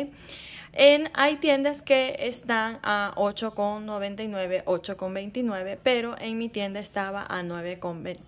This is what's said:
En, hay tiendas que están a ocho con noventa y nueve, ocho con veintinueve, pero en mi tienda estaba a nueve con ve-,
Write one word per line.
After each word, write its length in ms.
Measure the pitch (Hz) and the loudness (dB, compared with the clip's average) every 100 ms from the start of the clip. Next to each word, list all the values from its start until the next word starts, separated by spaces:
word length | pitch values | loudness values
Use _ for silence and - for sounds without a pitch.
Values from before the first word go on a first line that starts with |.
| 285 - - - - - - | -6 -10 -18 -18 -16 -18 -4
En, 380 | - 277 294 320 | 8 10 10 4
hay 240 | - 277 294 | 2 2 4
tiendas 440 | 320 277 285 285 | 4 4 2 0
que 340 | - 262 262 - | 4 4 4 -2
están 600 | 240 233 - 226 220 226 | -4 -4 0 0 0 -2
a 300 | - 208 202 - | 0 0 0 0
ocho 380 | 202 208 226 | 0 0 -6
con 320 | 214 202 214 214 | -2 -2 -2 -6
noventa 380 | 208 202 202 | -6 -6 -6
y 40 | 214 | -6
nueve, 340 | 196 185 185 - | -4 -2 -2 0
ocho 300 | 180 185 190 | -2 -2 -6
con 180 | 190 | -6
veintinueve, 640 | 190 202 247 240 196 190 202 | -6 -6 -2 -2 -2 -6 -2
pero 340 | 262 240 233 - | 2 2 0 -6
en 160 | 226 226 | -6 -4
mi 100 | 233 | -4
tienda 320 | 220 202 196 | -4 -4 -6
estaba 460 | 202 202 196 196 - | -6 -4 -4 -4 -6
a 160 | 185 | -6
nueve 360 | 175 170 170 180 | -4 -6 -8 -6
con 240 | 180 165 | -6 -6
ve-, 160 | 170 175 | -8 -12